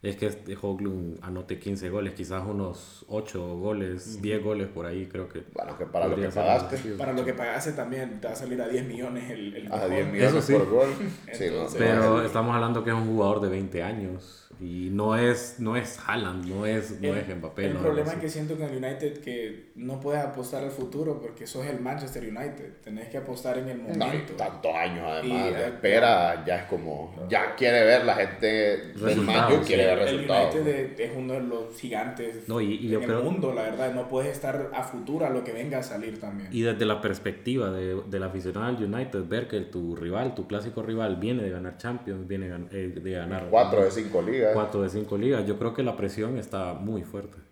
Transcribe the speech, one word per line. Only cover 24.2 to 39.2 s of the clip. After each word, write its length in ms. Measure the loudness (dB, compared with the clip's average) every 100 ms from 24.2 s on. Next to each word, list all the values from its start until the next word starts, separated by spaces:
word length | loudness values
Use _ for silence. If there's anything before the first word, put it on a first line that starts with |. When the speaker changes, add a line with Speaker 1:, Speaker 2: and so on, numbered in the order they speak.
| -4
Speaker 3:
tantos 420 | -4 -4 -2 0
años 300 | 0 0 -2 -4
además 400 | -2 0 0 0
Speaker 4:
Y, 40 |
Speaker 3:
de 60 | 0
Speaker 4:
eh, 60 | -2
Speaker 3:
espera, 800 | 2 6 8 8 8 6 2
ya 120 | 0 -2
es 80 |
como, 500 | 0 -4 -2 -6 -8 -10 0
ya 260 | 2 2
quiere 300 | 2 6 8
ver 200 | 10 8
la 100 | 8 4
gente 300 | 2 2 2
del 480 | 4 4 2 -2 -2
Speaker 1:
Resultados, 500 | 2 4 4 6 6
Speaker 3:
Man 80 | 6
U, 40 |
quiere 180 | 6 6
Speaker 1:
sí. 40 | 6
Speaker 3:
ver 100 | 6
Speaker 4:
El 40 | 4
Speaker 3:
resultados. 460 | 2 4 4 4 4
Speaker 4:
United 120 | 2 0 -2 -4
es, 0 | -4
es 60 | -4
uno 160 | -4
de 60 | -4
los 360 | -2 -4 -6 -10
gigantes 680 | -6 -4 -4 -4 -8 -8 -4
Speaker 1:
No, 120 | 0
y, 120 | 0
y 140 | 0 0
yo 100 | 0
Speaker 4:
en 60 |
Speaker 1:
creo 140 | 2 2
Speaker 4:
el 60 | 2
mundo, 260 | 0 0
la 80 | 0
verdad, 320 | -2 -2 -2
no 140 | -2 -2
puedes 240 | 0 0
estar 380 | -2 -4 -2 -4
a 80 | -4
futuro 420 | -6 -8 -4 0
a 60 | 0
lo 140 | 0
que 80 | -4
venga 260 | -6 -4 -4
a 40 |
salir 340 | -4 -6 -8 -8
también. 300 | -8 -8 -6
Speaker 1:
Y 120 | 0
desde 220 | 2 2
la 160 | 2 2
perspectiva 680 | 0 -2 -4 -4 -2 0 0
de, 320 | 0 -2 -4 -4
del 140 | -4
aficionado 420 | -4 -4 -4 -2 -2
al 160 | -2
United, 420 | -2 -2 -2 -4